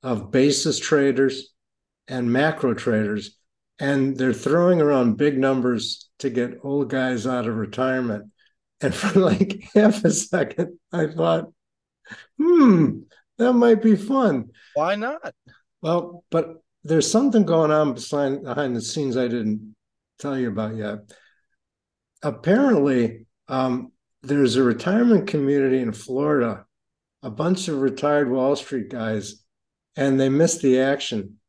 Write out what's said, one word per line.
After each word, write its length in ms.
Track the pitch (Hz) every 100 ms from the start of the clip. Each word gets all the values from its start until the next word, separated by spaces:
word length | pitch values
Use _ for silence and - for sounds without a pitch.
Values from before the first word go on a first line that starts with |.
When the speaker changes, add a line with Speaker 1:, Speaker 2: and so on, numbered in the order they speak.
Speaker 1:
of 280 | 131 113 98
basis 480 | 131 139 135 160 135
traders 720 | - 151 139 131 135 135 - _ _ _ _ _ _
and 240 | 127 120
macro 420 | 127 151 151 135
traders, 640 | 104 - 110 107 107 - _ _ _ _ _
and 360 | 139 139 135 131
they're 180 | 127
throwing 460 | 110 - 160 175 175
around 360 | 147 139 120 104
big 200 | 147 135
numbers 720 | 135 131 123 117 - - _ _
to 100 | 135
get 300 | 120 120 -
old 260 | 139 143 127
guys 360 | 131 131 123 120
out 220 | 123 113
of 80 | 110
retirement. 760 | 107 120 131 131 123 104 - _ _ _ _ _
And 140 | 139
for, 260 | - 202 180
like, 440 | 180 - 190 - -
<laughs> 40 |
half 300 | 214 214 220 165
a 60 |
second, 640 | 147 - 165 151 - 175 - _
I 140 | 175 151
thought, 440 | 165 165 165 165 _ _ _ _ _ _ - - -
"Hmm, 600 | 320 349 262 180 147 - - _ _ -
that 160 | 240
might 280 | 240 240 220
be 140 | 226 208
fun." 560 | 202 269 226 139 110 _ _ 147
Speaker 2:
Why 200 | 160 208
not? 380 | 233 311 - _ _ _ _ _
Speaker 1:
Well, 420 | 160 175 175 170 _
but 320 | 165 165 165 _ _
there's 260 | 151 160 -
something 340 | 220 277 220
going 280 | 170 165 151
on 240 | 151 151 120
behind, 480 | - 147 139 135
behind 320 | 135 123 139 120
the 60 |
scenes 360 | - 156 139 127
I 100 | 123
didn't 480 | 120 107 107 107 _ _ _ _ _
tell 180 | 147 135
you 120 | 123
about 260 | 101 107 110
yet. 240 | 104 104 - - _ _ _ _ _ _ _ _ _ _
Apparently, 1000 | 151 113 160 214 277 196 143 127 117 113 - _ -
um, 440 | 135 131 127 127 _ _ _
there's 320 | - 143 131 117
a 80 |
retirement 640 | 127 117 - 208 240 208 -
community 520 | 151 139 143 135 131
in 120 | 120
Florida, 720 | 104 - 131 147 147 117 98 _ _ _ _ _ _
a 60 | 127
bunch 360 | 107 160 185 -
of 140 | 143
retired 480 | 135 131 147 147 139
Wall 260 | 131 131 139
Street 340 | - 135 98
guys, 540 | 123 110 107 104 - _ _ _ _ _ -
and 240 | 139 135
they 100 | 135
missed 320 | 139 165 -
the 180 | 135 127
action. 580 | 135 139 - 110 98 104